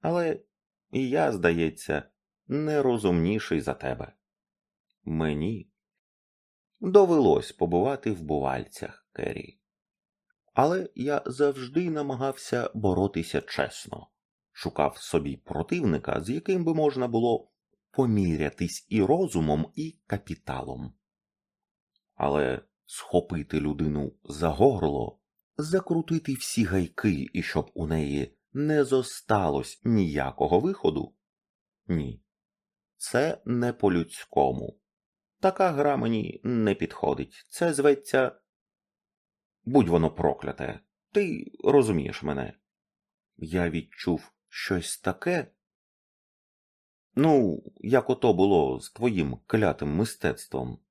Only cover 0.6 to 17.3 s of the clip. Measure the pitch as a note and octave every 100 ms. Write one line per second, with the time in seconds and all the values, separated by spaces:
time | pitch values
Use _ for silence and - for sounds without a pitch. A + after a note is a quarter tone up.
0.6 | _ _ _ C3 C3 C#3+ D3+ G#2 F2 E2+
1.6 | E2 - - D2+ - _ _ _ - C#3+
2.6 | D3+ D3+ C3 A#2 G2+ F2 E2 G#2+ - E2
3.6 | C#2 C2+ C2 B1 - _ _ _ _ _
4.6 | _ _ _ _ D#2+ D#2+ D#2 D2 E2+ A2
5.6 | - _ _ _ _ _ _ _ _ _
6.6 | _ _ G3 G3 F#3+ E3 A2 D2 - -
7.6 | E2+ F2 A2+ C#3 A#2 F#2+ D2+ D2+ C2+ C2
8.6 | - - - - _ - - - - _
9.6 | _ _ _ _ _ _ _ _ _ -
10.6 | C#3+ F#3 F3+ - C#3 D3 - B2+ D3 C3+
11.6 | B2+ D3 F3 D#3 C#3+ C3 C3+ D3 - B2
12.6 | - A2+ G#2 F2+ G2 E2 E2+ D2 - -
13.6 | C2 - - - - _ _ _ _ -
14.6 | E2 - D2 - - E2 C#2+ C2+ - -
15.6 | E2+ F3 C3 D#2 - - F2+ C#3 - F#3
16.6 | E3 D#3+ D3+ C3 B2 A#2 A#2+